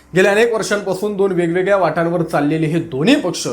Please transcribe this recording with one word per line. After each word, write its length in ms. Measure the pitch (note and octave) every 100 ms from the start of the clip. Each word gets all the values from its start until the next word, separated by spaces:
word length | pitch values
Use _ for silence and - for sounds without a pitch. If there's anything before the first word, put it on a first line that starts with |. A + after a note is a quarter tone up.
| - E3+
गेल्या 160 | G3+
अनेक 220 | G3+ A#3
वर्षांपासून 640 | A3 F#3+ G#3 G3 F3+ G#3 G3
दोन 140 | G3
वेगवेगळ्या 460 | F3 F3 F3 F#3 G3+
वाटांवर 440 | E3+ E3+ E3 F3
चाललेले 460 | E3 D#3+ C#3+ D#3+ D#3
हे 120 | D#3+
दोन्ही 360 | A#2 C3 F3 D4+
पक्ष 320 | F3+ - C#3+